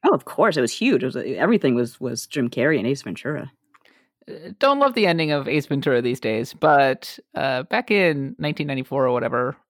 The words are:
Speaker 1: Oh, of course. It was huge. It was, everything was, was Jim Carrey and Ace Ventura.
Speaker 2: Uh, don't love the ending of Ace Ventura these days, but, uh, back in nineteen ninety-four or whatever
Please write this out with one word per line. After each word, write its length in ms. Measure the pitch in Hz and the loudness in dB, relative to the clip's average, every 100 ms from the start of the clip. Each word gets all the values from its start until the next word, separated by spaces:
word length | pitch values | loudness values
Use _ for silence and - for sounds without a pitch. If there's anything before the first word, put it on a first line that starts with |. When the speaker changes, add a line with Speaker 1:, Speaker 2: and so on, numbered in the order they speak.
Speaker 1:
Oh, 80 | 311 | 2
of 140 | 370 - | 0 -2
course. 320 | - 214 156 | 0 2 2
It 20 | |
was 120 | 120 | -2
huge. 300 | - 233 190 | 0 2 2
It 40 | 131 | 0
was, 100 | 127 | -6
everything 580 | - 87 175 220 143 | -8 -2 2 2 2
was, 240 | 120 120 - | 0 -2 -4
was 280 | 131 120 - | -8 -8 -8
Jim 240 | - 120 | -4 -4
Carrey 260 | 123 131 151 | 0 0 2
and 100 | 110 | 0
Ace 140 | 139 | -4
Ventura. 500 | - 87 131 156 139 _ _ _ _ _ _ _ - | -6 -10 -8 -8 -10 _ _ _ _ _ _ _ -20
Speaker 2:
Uh, 220 | - 156 202 | -18 -16 0
don't 200 | 277 277 | 2 4
love 140 | 277 | 2
the 140 | 240 202 | 4 2
ending 260 | 165 160 | 2 0
of 160 | 147 135 | 0 0
Ace 180 | 151 139 | -2 0
Ventura 360 | 139 135 123 | -2 2 2
these 180 | 120 127 | 2 -2
days, 320 | 113 110 120 | -2 -2 -4
but, 680 | - 156 143 135 135 - - - | 0 4 6 4 0 -6 -18 -14
uh, 280 | - 135 131 | -6 -4 -4
back 280 | 135 214 254 | -2 -4 0
in 460 | 208 180 147 135 - | 2 2 2 -4 -4
nineteen 280 | 151 151 147 | -6 -4 -4
ninety-four 400 | 135 131 139 131 | -4 -4 0 2
or 60 | |
whatever 440 | 123 120 120 127 131 _ | 2 0 -2 -2 -6 _